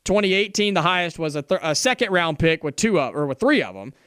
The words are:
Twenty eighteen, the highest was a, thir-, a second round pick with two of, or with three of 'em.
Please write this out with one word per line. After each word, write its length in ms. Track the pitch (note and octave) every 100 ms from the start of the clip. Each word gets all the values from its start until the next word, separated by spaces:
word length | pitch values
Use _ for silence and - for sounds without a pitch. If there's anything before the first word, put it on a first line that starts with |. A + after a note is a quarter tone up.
Twenty 300 | - G#3 G3
eighteen, 400 | F#3+ G#3 G#3 G#3
the 80 | F3+
highest 340 | E3+ F3+ E3+ E3
was 200 | D#3 D3
a, 60 |
thir-, 180 | - F#3
a 140 | D#3+ C#3+
second 340 | B3+ A#3+ G#3+
round 300 | F3+ E3 C#3+
pick 240 | D#3+ D#3+
with 100 | D3+
two 240 | - A3+ F3
of, 160 | B2
or 100 | D3
with 140 | C#3+ B2+
three 240 | B3+ B3
of 140 | G#2 F#2+
'em. 180 | A2 -